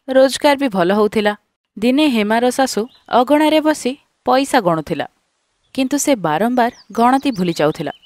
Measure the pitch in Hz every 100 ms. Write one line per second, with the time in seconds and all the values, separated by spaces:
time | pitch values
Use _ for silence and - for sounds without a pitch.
0 | - 262 269 - 294 277 277 196 175 208
1 | 208 220 208 208 _ _ _ - 226 269
2 | 311 233 208 226 247 247 254 - 233 _
3 | - 226 247 294 311 311 302 294 247 277
4 | _ _ - 262 277 262 175 160 151 151
5 | 127 _ _ _ _ _ _ - 262 285
6 | - 247 165 156 226 247 240 - - 202
7 | 240 269 277 208 180 165 151 156 147 -